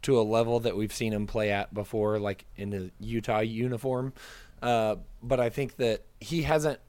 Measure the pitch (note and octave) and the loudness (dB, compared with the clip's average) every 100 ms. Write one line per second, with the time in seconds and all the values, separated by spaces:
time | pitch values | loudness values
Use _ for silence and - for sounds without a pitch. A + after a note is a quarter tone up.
0 | - B2+ G#2+ A2+ A#2 A#2+ A2+ F#2+ G#2+ - | 4 4 4 4 4 2 2 0 -2 -2
1 | A2+ G#2+ G#2 A#2 G#2+ G2+ - G#2 G2+ A2+ | -2 0 -2 0 0 0 -2 -6 -4 0
2 | G#2 G#2+ G2+ G2 - - G2+ G2+ F#2 - | 2 2 -2 -4 -10 -10 -6 -6 -6 -10
3 | G#2+ A2+ G#2+ G#2+ A2+ A2+ B2 A#2+ C3 B2+ | -4 -4 0 0 0 -2 -2 -2 -2 -2
4 | C3 - - - - - A#2+ A#2 A2 G#2 | -4 -8 -18 -20 -20 -6 0 2 2 0
5 | - - A#2 B2+ A#2 A#2 C3+ - B2 A2 | -6 -14 -2 2 2 0 -6 0 0 0
6 | - - - E3 C#3+ D#3 D3+ C3 | -4 -18 -4 -2 2 2 2 -2